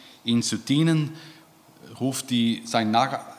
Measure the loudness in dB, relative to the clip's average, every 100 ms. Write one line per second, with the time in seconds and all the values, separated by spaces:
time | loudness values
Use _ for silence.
0 | -20 -10 0 0 0 -2 0 2 4 2
1 | 0 -6 -18 -20 -20 -20 -20 -20 -16 -4
2 | -4 -4 -2 0 2 0 0 0 2 2
3 | 2 -2 -10